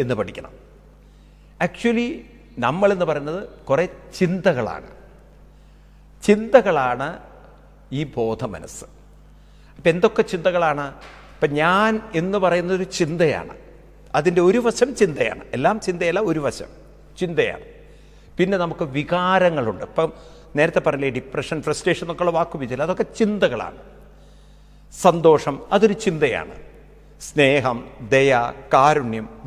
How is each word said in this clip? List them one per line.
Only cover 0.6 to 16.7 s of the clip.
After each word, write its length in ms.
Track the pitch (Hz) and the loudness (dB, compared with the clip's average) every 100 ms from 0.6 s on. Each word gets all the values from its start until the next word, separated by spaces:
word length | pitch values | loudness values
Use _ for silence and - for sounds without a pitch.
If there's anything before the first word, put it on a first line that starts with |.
| - - - - - - - - - - | -20 -20 -20 -20 -20 -20 -20 -20 -18 -4
Actually, 440 | 175 - 233 233 240 - - - - - | -4 0 0 0 -2 -6 -16 -20 -16 -2
നമ്മളെന്ന് 420 | 120 175 202 190 165 | -2 2 2 2 0
പറയുന്നത് 320 | 147 147 180 - - - | -2 -4 -8 -10 -12 0
കുറേ 160 | 143 180 - - - | 0 0 -6 -14 -2
ചിന്തകളാണ്. 720 | 180 185 185 127 107 - - - - - - - - - - - - - - - | 0 2 0 0 -2 -8 -14 -20 -20 -20 -20 -20 -20 -20 -20 -20 -20 -20 -20 -2
ചിന്തകളാണ് 880 | 208 208 226 254 196 151 127 123 147 - - - - - - - - 135 | 2 2 6 4 6 2 0 -2 -6 -10 -16 -20 -20 -20 -20 -20 -10 -8
ഈ 40 | 147 123 | -6 -4
ബോധമനസ്സ്. 680 | 113 110 123 82 - - - - - - - - - - - - | -4 -4 -6 -10 -14 -18 -20 -20 -20 -20 -20 -20 -20 -20 -20 -2
അപ്പൊ 120 | 175 | 0
എന്തൊക്കെ 280 | 170 220 214 - | 4 2 2 -2
ചിന്തകളാണ്? 540 | 180 185 175 160 143 139 - - - - | -2 0 2 0 0 -6 -12 -20 -20 -20
ഇപ്പൊ 120 | - 151 147 | -4 -2 2
ഞാൻ 280 | 165 190 220 220 - 165 | 2 2 2 0 -4 -4
എന്ന് 180 | 185 202 | -2 0
പറയുന്നതൊരു 440 | 180 175 175 185 185 - | 2 0 0 -4 -4 -2
ചിന്തയാണ്. 560 | 156 170 156 92 82 - - - - - - 147 | -2 2 0 0 -8 -16 -20 -20 -20 -20 -6 -2
അതിൻ്റെ 240 | 175 175 175 | 2 4 4
ഒരു 120 | 240 233 | 4 0
വശം 240 | 220 254 233 | 0 0 2
ചിന്തയാണ്. 420 | 190 135 113 - - 120 | 2 2 -2 -4 -8 -2
എല്ലാം 200 | 147 156 - | 0 0 -4
ചിന്തയല്ല, 340 | 175 170 185 208 | -2 -2 0 0
ഒരു 100 | 156 135 | -2 -4
വശം 240 | - 80 | -6 -12